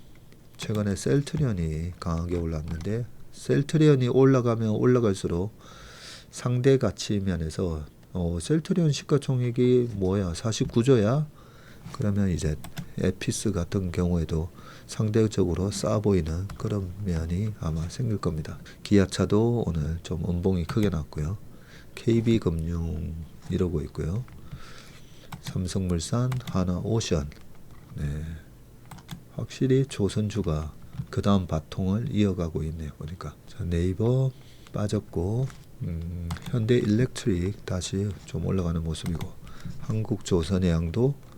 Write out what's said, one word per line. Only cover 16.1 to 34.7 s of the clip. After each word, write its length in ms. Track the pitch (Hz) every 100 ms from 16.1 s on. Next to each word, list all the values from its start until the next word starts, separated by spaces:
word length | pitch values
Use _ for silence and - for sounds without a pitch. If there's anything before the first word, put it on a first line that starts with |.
| 95 78 82 98 -
그런 360 | 110 104 92 90
면이 500 | 101 82 82 85 110 104
아마 300 | 85 80 85
생길 300 | - 120 101
겁니다. 400 | 87 78 76 87 - -
기아차도 800 | - 101 90 - 92 104 117 117 92
오늘 340 | 82 73 85
좀 200 | - 90 85
음봉이 360 | 87 92 92 80
크게 240 | 113 104
났고요. 480 | 85 71 - 76 107 - - - - - -
케이비 440 | - 117 113 113
금융 760 | - 82 82 85 82 80 82 82 80 - -
이러고 320 | 90 90 80
있고요. 420 | 71 - 76 104 123 - - - - - - - - - - -
삼성물산, 920 | - 98 90 101 90 87 - 117 127 127 -
하나오션. 800 | 95 90 87 104 113 - 82 73 - - - - - - -
네. 280 | 73 76 80 80 - - - - - - - - - -
확실히 500 | 117 - 131 131 135
조선주가 840 | - 98 104 107 110 87 78 76 - - - -
그 120 | -
다음 240 | 104 101 85
바통을 600 | 80 - - 92 104 120
이어가고 520 | 104 101 90 82 78
있네요, 280 | 78 82 76 -
보니까. 360 | 76 90 76 - -
자, 160 | -
네이버 680 | 87 85 90 95 113 131 131 - - - -